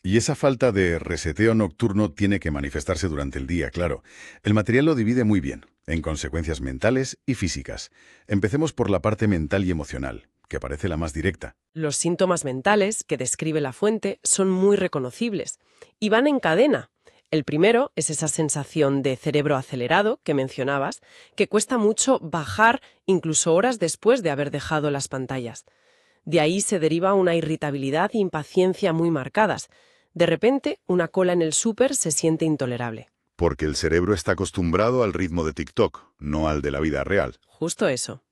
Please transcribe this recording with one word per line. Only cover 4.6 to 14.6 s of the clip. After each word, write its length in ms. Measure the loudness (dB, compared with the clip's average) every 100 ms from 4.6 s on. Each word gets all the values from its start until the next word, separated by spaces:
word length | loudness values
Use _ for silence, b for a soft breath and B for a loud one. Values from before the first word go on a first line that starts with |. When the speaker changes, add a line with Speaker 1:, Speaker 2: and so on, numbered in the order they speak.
| 4 2 4
Speaker 1:
lo 80 |
divide 280 | 2 2 2
muy 160 | 4 2
bien, 260 | 0 -10 _ _ -6
en 160 | -4
consecuencias 580 | -4 -6 -4 -4 -4 -6
mentales 580 | -6 -2 0 0 -4 -8
y 100 | -6
físicas. 560 | -4 -4 -6 -10 -14 -16 b b b b
Empecemos 460 | 0 0 0 -2
por 180 | -2 0
la 100 | 2
parte 280 | 0 0 0
mental 360 | 0 0 0
y 60 | 0
emocional, 580 | -2 -4 -8 -8 -10 _ _ _
que 100 | -10
parece 300 | -8 -6 -2
la 80 | -2
más 160 | -4
directa. 440 | -2 -4 -4 -14 _ _
Speaker 2:
Los 240 | -6 -6 -2
síntomas 480 | -2 0 2 0
mentales 600 | -2 -2 2 2 2 -4
que 120 | -6 -4
describe 440 | -4 -4 -2 -2
La 120 | -4
Fuente 460 | -2 0 0 -4 -6
son 260 | -2 2 2
muy 260 | 4